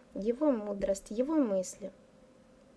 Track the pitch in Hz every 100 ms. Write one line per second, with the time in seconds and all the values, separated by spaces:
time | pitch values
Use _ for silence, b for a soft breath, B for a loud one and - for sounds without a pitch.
0 | - 190 208 240 302 226 208 202 196 196
1 | - 214 269 320 240 190 180 - 190 -
2 | - - - - - - -